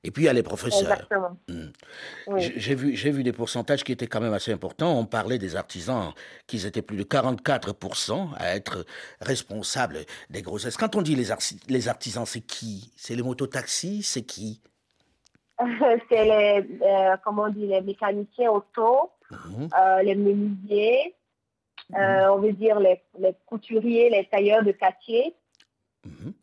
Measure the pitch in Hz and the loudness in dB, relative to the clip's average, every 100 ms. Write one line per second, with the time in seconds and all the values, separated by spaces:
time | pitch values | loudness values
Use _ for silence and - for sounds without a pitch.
0 | 85 139 156 123 - 101 - 202 196 196 | -10 2 4 4 0 -4 0 2 2 0
1 | - 202 180 175 - 175 165 - - - | 0 -2 -2 -10 -14 -12 -12 -18 -20 -18
2 | - - - 196 170 - 107 135 139 113 | -18 -16 -4 -2 -2 -4 -4 -2 -2 -2
3 | 135 143 123 110 113 123 - 143 - 123 | -2 0 -2 -2 -6 -6 -2 -2 -2 -6
4 | 117 110 113 104 - 98 90 - 165 139 | -4 -2 -2 -2 -2 -6 -6 -2 0 0
5 | 113 113 104 123 95 87 85 92 85 127 | 0 -2 -2 -4 -4 -8 -8 -10 -6 -4
6 | 87 - - - - 117 95 113 - 104 | -4 -10 -20 -20 -12 -8 -6 -6 -8 -8
7 | 101 143 127 123 - 131 - - 98 - | -2 0 0 -2 -2 -2 -2 -8 -8 -6
8 | - 131 185 - 87 95 - 92 - - | -4 -4 -6 -6 -4 -4 -6 -12 -12 -16
9 | - - - 127 - 104 95 135 120 73 | -20 -12 -4 -4 -6 -10 -6 -4 -4 -4
10 | 76 - - 101 95 101 123 - 220 214 | -14 -18 -14 -12 -8 -8 -8 -4 -2 0
11 | 156 143 110 110 - 101 - 127 117 113 | 0 0 0 -2 -4 -8 -2 -2 -2 -6
12 | 120 117 113 120 - - 113 98 117 _ | -6 -6 -6 -8 -10 -10 -8 -10 -14 _
13 | - 117 123 123 135 131 123 - 170 208 | -8 -6 -4 -4 -6 -6 -6 -6 -4 -6
14 | 196 131 113 - 107 110 _ _ _ _ | -4 -6 -8 -12 -12 -12 _ _ _ _
15 | _ _ _ _ _ - 240 226 254 233 | _ _ _ _ _ -6 -4 2 4 4
16 | - 226 214 214 208 202 196 - 196 196 | 2 4 6 6 6 4 0 0 2 4
17 | 190 190 220 208 214 208 202 190 190 202 | 4 2 0 -2 -2 -2 0 0 -2 -4
18 | 214 202 208 - 240 214 - - 226 262 | -2 -2 -6 0 2 2 0 0 4 4
19 | 349 _ _ - - 104 156 175 190 190 | 2 _ _ -20 -12 -8 0 4 6 6
20 | 196 196 202 202 208 196 202 208 214 254 | 4 2 2 2 -2 -4 -2 2 4 2
21 | 330 _ _ _ _ _ _ - - - | 0 _ _ _ _ _ _ -20 -8 0
22 | 196 190 190 196 214 196 220 214 190 180 | 2 4 6 4 2 2 2 4 4 4
23 | _ - 185 185 _ 220 - 220 226 226 | _ 0 0 0 _ -12 -2 0 2 4
24 | 240 214 190 208 202 214 208 196 190 - | 6 4 2 2 4 6 4 2 0 0
25 | - 226 294 - _ _ _ _ _ _ | -2 0 0 -4 _ _ _ _ _ _
26 | - 76 - - | -20 -16 -16 -16